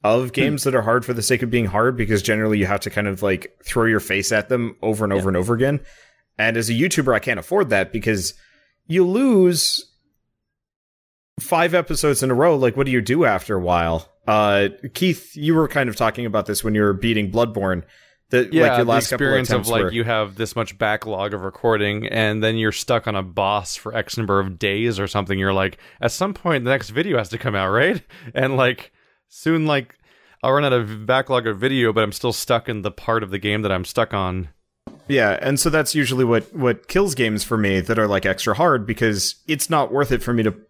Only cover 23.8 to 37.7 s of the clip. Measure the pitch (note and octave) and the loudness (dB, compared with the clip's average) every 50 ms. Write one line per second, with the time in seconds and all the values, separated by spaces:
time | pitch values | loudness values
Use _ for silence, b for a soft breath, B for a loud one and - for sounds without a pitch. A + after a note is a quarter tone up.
23.8 | - G#2+ A2 A2+ G#2+ - - - A2 G2+ G2 G2 G2 F#2+ F#2 E2+ - G2+ G2 G2+ | -10 -6 -6 -6 -6 -4 -6 -6 -2 2 2 2 2 0 -4 -4 -2 -2 0 0
24.8 | A2+ A#2+ A2 F#2 G2+ F#2+ - G2+ G2 F#2+ G2 F#2+ F#2+ F#2+ F#2+ F#2+ F#2+ G2 - B | 0 -2 -2 -2 -4 -4 -2 -4 -2 -2 -2 0 0 0 2 2 0 -2 -4 B
25.8 | B B B B - - - - F#3 G3+ G3 - - F3 E3 C3+ A#2+ B2 C3+ C3+ | B B B B -4 -4 -2 -2 -4 -4 -4 -4 -2 -2 0 0 0 0 0 0
26.8 | G#2 G2 G#2+ C3+ F3 G3+ E3 A#2+ G#2+ F2+ A2 A2+ - C3 G#2 G2 F#2+ F#2+ G2 A#2 | -2 -4 -4 -4 -2 0 0 -2 -2 -4 -8 -6 -4 -4 -2 0 0 0 2 2
27.8 | C#3 F3+ A3+ F3+ - B B B D#3 A#2+ B C3 C3 C3 C3+ C3 C3 B2+ B2+ - | 2 2 0 -2 -6 B B B -20 -8 B -2 -2 0 2 2 2 2 0 -4
28.8 | - - _ _ _ _ _ _ _ _ - - - D#3+ E3 E3 D#3 D#3 D3 C#3 | -10 -20 _ _ _ _ _ _ _ _ -20 -6 -2 0 0 2 2 0 0 0
29.8 | B2 _ - _ b b b b b b b b - B2 C3 C#3+ D3 C#3 B2+ B2 | -2 _ -18 _ b b b b b b b b 0 2 2 2 2 2 2 2
30.8 | A2+ G#2 A2 G#2+ A2 G#2 B2+ C3 C3+ - C3+ B2 A2+ A2+ G#2+ F#2+ A2+ C3 C3+ C3 | 0 -2 -8 -8 -2 0 0 0 0 0 -2 0 0 -2 -4 -2 -2 0 0 2
31.8 | A#2+ A2+ G#2 A2+ A2 G#2 G#2 - - B2 A2 - - - B2 A#2 - - A2+ G#2+ | 2 2 2 2 0 0 -2 -4 -4 -4 -4 -4 -2 0 0 0 0 -4 -8 -6
32.8 | G2 G#2 - - - - A2+ A2+ G#2+ F#2+ F#2+ G2+ F#2+ G#2 G#2 G#2+ G#2+ G2+ F#2+ F2+ | -6 -8 -8 -8 -4 -2 -2 -2 -2 -4 -6 -4 -2 -2 -2 0 0 0 -2 -2
33.8 | F#2 - - - A#2 - - G2+ F#2+ F#2 F#2 F#2 F2+ D#2+ - _ _ _ _ _ | -4 -4 -2 -2 -2 0 0 -4 -2 -2 -4 -6 -8 -10 -14 _ _ _ _ _
34.8 | _ - - - _ - C#3+ C3 A2+ G#2 F#2+ - - C3+ C#3+ C3+ - E3 D3 D#3 | _ -20 -20 -20 _ -2 0 2 2 2 2 0 0 -2 -2 0 0 0 2 0
35.8 | D3+ - - D3+ C#3 B2 C3 B2+ C3 A#2 A#2 A2+ - - - D#3+ C3 B2 A#2+ - | 0 0 0 -2 -2 0 0 0 2 4 2 2 0 -4 -6 -2 0 0 0 -2
36.8 | _ - - F#3 G3+ G3 C#3 B2 B2 A2 G#2+ G#2 - - A#2 A2 G#2 G2 | _ -2 0 0 0 0 0 0 0 0 0 -4 -2 -2 -2 0 0 2